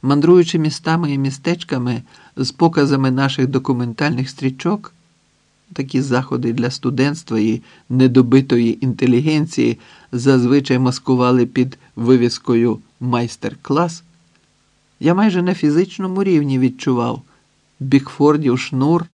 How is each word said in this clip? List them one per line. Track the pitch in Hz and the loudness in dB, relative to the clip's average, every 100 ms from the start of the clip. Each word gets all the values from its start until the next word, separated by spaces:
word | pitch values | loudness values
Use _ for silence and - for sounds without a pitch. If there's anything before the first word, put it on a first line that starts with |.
мандруючи | 131 143 156 180 175 175 | 0 0 6 6 4 0
містами | 156 135 - 165 156 | -2 -4 -4 -2 -2
і | 139 | -2
містечками | 135 131 - 170 - 135 123 123 - - - - | -4 -4 -6 -6 -4 -4 -4 -6 -8 -20 -20 -8
з | 131 | -8
показами | - 165 165 143 139 135 | 0 0 2 0 2 0
наших | 131 135 135 131 | 0 -2 0 0
документальних | 131 131 123 120 113 147 127 131 | -2 -2 -4 -4 -4 -4 -2 -6
стрічок, | - 131 131 170 208 - _ _ _ _ _ _ _ _ | -4 -6 -4 -4 -4 -8 _ _ _ _ _ _ _ _
такі | 170 135 131 | -12 -4 -4
заходи | 139 127 131 123 123 | 0 -2 -2 -4 -4
для | 120 120 | -2 -4
студентства | - 127 113 139 156 - 113 | -4 -6 -2 -2 -2 -6 -2
і | 110 113 - - _ | 0 -2 -8 -20 _
недобитої | 127 131 123 120 131 135 120 117 - | 2 4 6 6 4 4 0 0 0
інтелігенції | 131 113 127 123 151 156 156 - 120 113 - - _ | -4 0 2 2 2 0 -2 0 -2 -2 -10 -20 _
зазвичай | 123 123 131 120 139 139 127 | -2 2 2 4 2 2 0
маскували | 127 127 - 127 123 127 120 | 0 -2 -2 0 2 2 2
під | 131 127 - _ - | 0 -4 -4 _ -6
вивіскою | 117 127 117 - - 117 117 110 - _ | 2 4 2 -2 -2 2 2 -2 -8 _
"майстер-клас", | 127 120 120 - 110 - - 139 175 165 _ _ _ _ _ _ _ _ _ _ | -4 -2 -4 -8 -12 -12 -4 -2 -2 -6 _ _ _ _ _ _ _ _ _ _
я | 139 | 0
майже | 185 220 180 | 2 2 2
на | 180 | -2
фізичному | 180 151 151 190 - 190 185 | 0 0 2 0 -4 -6 -2
рівні | 196 165 143 135 | 0 2 2 0
відчував: | 127 127 - 123 117 117 - _ _ _ _ _ | 0 -2 -4 -2 -2 -6 -12 _ _ _ _ _
Бікфордів | 135 139 135 - 143 151 143 127 | 0 0 0 0 2 4 2 0
шнур | - 127 139 170 165 | -2 -2 2 0 -2